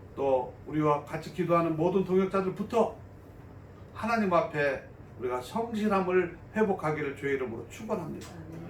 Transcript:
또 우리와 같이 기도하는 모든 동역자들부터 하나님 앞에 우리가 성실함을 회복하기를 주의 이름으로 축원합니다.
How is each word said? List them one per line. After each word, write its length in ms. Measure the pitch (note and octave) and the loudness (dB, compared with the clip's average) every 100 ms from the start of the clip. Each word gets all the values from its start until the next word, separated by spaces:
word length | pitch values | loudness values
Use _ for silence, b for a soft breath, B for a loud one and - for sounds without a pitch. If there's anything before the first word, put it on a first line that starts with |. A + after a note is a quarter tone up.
| - - | -16 -2
또 400 | C#3 C3 - - - | 4 4 2 -8 -4
우리와 360 | D3+ D3+ C#3+ - | 2 4 2 0
같이 280 | D#3 - | -8 -8
기도하는 440 | - E3 E3+ E3 D#3 | -4 2 4 4 2
모든 280 | E3+ F#3+ F3+ | 2 4 4
동역자들부터 960 | F#3 F#3+ G3 F#3 - G#3 A#3+ - - - - - - - - - - - | 4 4 2 0 -2 0 2 2 0 -16 -20 -20 -20 -18 -18 -18 -18 -18
하나님 400 | - A3 A3 G3+ | -8 -2 2 4
앞에 500 | E3+ D#3+ D3+ C#3+ C3 - - - - | 4 4 2 0 0 -6 -18 -18 -6
우리가 220 | - F#3 | -4 -2
성실함을 960 | - A3 A3+ G#3+ G#3 G3 F3+ F3+ E3+ - - G#3+ | -4 -4 -4 0 2 2 4 4 2 -2 -8 0
회복하기를 600 | G#3+ F#3+ D#3 D3+ C#3+ C3+ | 2 2 0 -2 -2 -4
주의 180 | C#3 C3+ | -2 0
이름으로 340 | B2 A2 - | -2 -6 -10
축원합니다. 600 | - A3 G3+ D3+ C3+ - - - - - | -12 -4 -4 -4 -8 -10 -14 -12 -12 -10